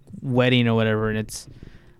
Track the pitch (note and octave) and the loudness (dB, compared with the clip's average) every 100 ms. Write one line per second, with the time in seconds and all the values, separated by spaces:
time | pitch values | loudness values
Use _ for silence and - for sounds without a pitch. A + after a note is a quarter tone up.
0 | - - C#3 B2 B2+ B2 A#2 A2+ A2 G#2+ | -20 -12 -2 2 4 4 4 2 2 0
1 | A2 G#2+ A2 - - - - - - - | -2 -4 -6 -12 -18 -20 -20 -20 -20 -8